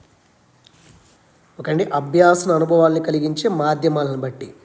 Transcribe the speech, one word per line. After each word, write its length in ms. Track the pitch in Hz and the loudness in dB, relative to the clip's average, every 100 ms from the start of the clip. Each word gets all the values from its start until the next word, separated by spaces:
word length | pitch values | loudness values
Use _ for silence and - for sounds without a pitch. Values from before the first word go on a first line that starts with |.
| _ _ _ _ _ _ _ _ - - _ _ _ _ _ - | _ _ _ _ _ _ _ _ -20 -20 _ _ _ _ _ -12
ఓకే 120 | 143 | -6
అండి, 120 | 156 208 | -4 -2
అభ్యాసన 580 | 143 139 165 175 175 180 | -4 0 4 4 4 2
అనుభవాల్ని 480 | 160 160 170 160 160 | 0 2 4 4 2
కలిగించే 500 | 160 151 151 151 226 | -2 -2 -2 -4 -2
మాధ్యమాలను 680 | 170 147 151 160 151 139 131 | -2 -2 0 -2 -2 -4 -4
బట్టి, 360 | 131 - - - | -6 -8 -16 -18